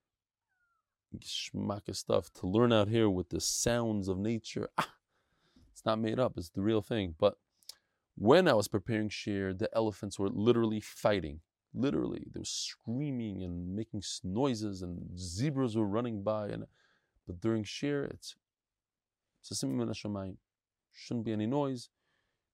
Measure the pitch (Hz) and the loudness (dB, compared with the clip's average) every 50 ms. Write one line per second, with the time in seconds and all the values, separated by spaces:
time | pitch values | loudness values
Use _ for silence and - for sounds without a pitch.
0 | _ _ _ _ _ _ _ _ _ _ _ _ _ _ _ _ _ _ _ _ | _ _ _ _ _ _ _ _ _ _ _ _ _ _ _ _ _ _ _ _
1 | _ _ - - - - - - - - - 98 101 104 101 104 - - 92 - | _ _ -12 -12 -8 -8 -8 -8 -8 -6 -6 -4 -2 -2 -4 -4 -6 -8 -8 -6
2 | - - 113 101 - - - - - 90 95 113 120 120 117 107 101 104 113 117 | 0 2 2 2 2 -2 -8 -6 -2 2 4 6 6 8 8 6 6 4 6 6
3 | 113 104 92 90 87 - 82 82 - - - - - 120 117 120 120 113 107 104 | 6 6 6 2 0 -2 -4 -2 -2 -2 -2 0 2 2 2 2 2 0 0 0
4 | 95 95 92 92 101 110 117 110 - - - 117 107 - - - - - - _ | 0 0 0 0 0 0 -2 -2 -4 -6 -6 -6 -6 -4 -4 -4 -4 -4 -8 _
5 | _ _ _ _ _ _ _ _ _ _ _ - - _ _ - - 110 113 110 | _ _ _ _ _ _ _ _ _ _ _ -20 -20 _ _ -4 0 0 0 2
6 | 113 110 113 123 127 104 - - 87 - - 98 98 110 110 107 101 - 123 107 | 0 0 2 2 0 0 0 -4 -8 -6 -4 0 2 2 2 2 2 0 -2 -2
7 | 98 87 80 - 104 101 - - _ _ _ _ _ - - _ _ _ _ _ | -2 -2 2 4 4 4 4 2 _ _ _ _ _ -20 -20 _ _ _ _ _
8 | _ _ _ - 95 110 147 185 185 160 123 107 101 - - 101 - - 113 107 | _ _ _ 2 6 8 8 8 8 8 6 6 4 2 -2 -2 -2 0 -2 0
9 | 107 107 - - - 107 101 98 98 95 95 92 110 - - 113 113 107 104 - | -2 -2 -6 -6 -6 -4 -2 -2 -2 -2 -2 -2 -4 -2 0 0 0 0 -2 -4
10 | 110 98 - - 98 98 - 98 104 120 120 117 113 110 110 107 - - - - | -8 -8 -4 -2 -2 -2 0 4 4 6 6 6 4 2 0 -4 -6 -8 -10 0
11 | - 110 107 95 80 73 73 80 - _ _ _ _ _ - 107 123 143 147 - | 2 2 2 2 0 -4 -8 -10 -16 _ _ _ _ _ -4 -2 0 0 0 0
12 | 62 55 50 80 - - - 87 87 - - - - - - - _ 110 117 131 | -2 -2 -4 -6 -10 -10 -10 -10 -8 -6 -6 -6 -6 -8 -10 -10 _ -6 -4 -4
13 | 151 147 131 120 113 107 95 95 92 90 87 87 87 90 95 104 110 - - 104 | -2 -4 -4 -4 -4 -4 -4 -6 -6 -6 -6 -6 -6 -4 -4 -6 -6 -6 -8 -8
14 | - - - - - 92 92 113 139 139 120 104 107 104 98 92 92 87 87 87 | -8 -8 -8 -6 -6 -2 0 2 2 2 0 -2 -4 -6 -6 -6 -6 -8 -8 -8
15 | - 92 90 90 92 85 82 98 131 160 135 135 131 117 104 113 107 98 98 117 | -10 -10 -10 -10 -8 -6 -4 -2 -2 0 0 0 0 2 2 2 0 2 0 0
16 | 123 120 113 101 98 107 107 107 104 104 113 110 110 - _ _ _ _ _ _ | -2 -2 -4 -2 -2 -2 -2 -2 -2 -4 -6 -8 -8 -12 _ _ _ _ _ _
17 | _ _ _ _ _ - 90 87 107 113 113 110 104 - - - - 143 143 143 | _ _ _ _ _ -14 -12 -2 0 0 0 0 -2 -4 -6 -4 -2 -2 -2 -2
18 | 139 - - - - - - _ _ _ _ _ _ _ _ _ _ _ _ _ | -2 -4 -8 -10 -14 -16 -18 _ _ _ _ _ _ _ _ _ _ _ _ _
19 | _ _ _ _ _ _ _ _ - - 120 - 139 135 131 123 117 113 110 - | _ _ _ _ _ _ _ _ -12 -8 -6 -4 -2 -2 0 0 0 -2 -2 -4
20 | - 107 101 98 95 95 - - _ _ _ _ _ _ _ _ _ _ _ - | -4 -6 -4 -4 -6 -8 -10 -14 _ _ _ _ _ _ _ _ _ _ _ -20
21 | - - 127 120 110 113 107 107 107 113 139 147 143 135 131 123 - - _ _ | -8 -4 -4 -2 -2 -2 0 0 0 0 2 0 0 0 -2 -6 -8 -14 _ _
22 | _ _ _ _ _ _ _ _ _ _ | _ _ _ _ _ _ _ _ _ _